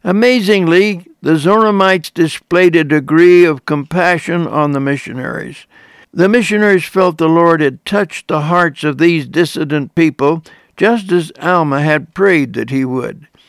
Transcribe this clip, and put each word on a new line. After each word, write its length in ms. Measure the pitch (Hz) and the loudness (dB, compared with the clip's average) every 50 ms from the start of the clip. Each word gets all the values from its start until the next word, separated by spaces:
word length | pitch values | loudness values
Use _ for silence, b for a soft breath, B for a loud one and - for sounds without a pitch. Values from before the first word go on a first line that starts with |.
| - | -2
Amazingly, 1000 | 175 185 208 226 247 254 247 196 190 214 196 180 160 165 180 202 214 202 170 180 - _ _ | -2 0 2 2 2 2 2 2 2 2 2 2 4 4 4 2 2 -2 -6 -12 -20 _ _
the 140 | - - 160 | -2 0 0
Zoramites 760 | 156 139 180 208 220 220 214 208 196 190 190 190 185 - - _ | 2 2 2 2 4 2 2 2 2 2 2 2 0 -2 -8 _
displayed 640 | - 165 151 - - _ _ 165 175 185 180 160 | -2 -2 -2 -2 -10 _ _ 0 2 4 4 4
a 80 | 165 156 | 2 2
degree 580 | 139 151 151 131 - 151 160 175 180 180 175 175 | 2 0 -2 0 0 2 4 6 6 6 6 6
of 220 | 165 151 127 _ | 4 2 -4 _
compassion 840 | - 151 143 139 - 165 180 175 180 175 160 - - 170 175 165 | -6 -6 -6 -4 -4 -4 0 0 0 0 -2 -4 -4 -4 -4 -4
on 240 | 123 107 151 151 147 | -4 -2 -2 -2 -2
the 80 | 143 139 | -2 -2
missionaries. 840 | 139 139 139 139 - - - 127 127 127 127 131 117 120 - - - b b b b b b b b b - | -2 -2 -4 -4 -6 -12 -12 -10 -10 -8 -10 -10 -12 -12 -16 -20 -20 b b b b b b b b b -2
The 160 | - 175 190 | 0 0 2
missionaries 560 | 220 247 208 - 208 208 214 208 196 180 - | 2 0 0 0 0 0 2 2 2 2 0
felt 320 | - - 190 185 180 165 | -2 -2 0 0 0 0
the 100 | 156 165 | 0 0
Lord 320 | 160 160 170 170 170 165 156 | 0 2 2 4 2 2 2
had 240 | 151 139 127 - _ | 0 -2 -2 -6 _
touched 460 | - 202 208 202 - - - - - | -4 -4 -4 -4 -4 -8 -16 -8 -6
the 140 | - 151 147 | -4 -4 -2
hearts 420 | 156 175 175 175 165 143 - 147 | 0 0 0 0 -2 -4 -4 -6
of 140 | 151 143 131 | -6 -2 0
these 280 | 160 170 170 156 135 | 0 2 2 0 -4
dissident 680 | 123 - 156 170 151 - 170 160 139 147 151 135 - _ | -4 -2 -2 -2 -2 -2 -6 -4 -4 -4 -4 -4 -4 _
people, 480 | 170 165 156 - - 135 143 165 165 156 b b b b b b | 0 0 0 0 0 0 0 0 -2 -6 b b b b b b
just 340 | - 180 214 240 233 196 190 | -2 0 0 0 -2 -2 -2
as 220 | 175 180 160 - - - | -2 -2 -2 -4 -12 -8
Alma 400 | - 170 185 175 160 147 139 143 | -4 0 0 0 0 0 -2 -2
had 320 | 147 156 151 151 160 - _ | 0 0 0 -2 -4 -8 _
prayed 400 | - 196 196 180 156 139 117 104 | 0 0 2 2 2 0 -2 -6
that 160 | 113 110 - | -8 -6 -4
he 160 | 135 135 131 | -4 -4 -4
would. 420 | 127 127 127 120 113 107 - 147 _ b b b | -2 -4 -6 -6 -8 -12 -14 -20 _ b b b